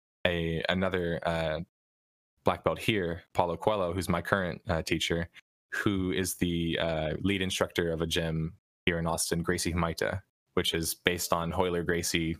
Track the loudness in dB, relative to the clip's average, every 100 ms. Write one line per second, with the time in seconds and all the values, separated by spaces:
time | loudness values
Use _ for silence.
0 | _ _ 0 2 0 0 0 2 2 0
1 | 0 -2 0 0 0 -2 -6 _ _ _
2 | _ _ _ _ -2 0 0 0 0 2
3 | 0 -2 -2 0 0 0 0 2 0 0
4 | 0 0 2 0 0 -4 -2 -2 0 -2
5 | 0 -2 -2 -10 -20 _ _ -2 0 2
6 | 0 0 -2 0 0 2 0 0 0 -2
7 | -2 -2 0 0 0 0 0 0 0 0
8 | 0 0 0 0 -2 -8 _ _ 0 0
9 | 0 -2 -2 0 0 0 0 0 0 0
10 | -2 -2 -8 _ _ -2 0 0 -2 -2
11 | 0 0 0 0 0 0 0 0 0 0
12 | 0 0 0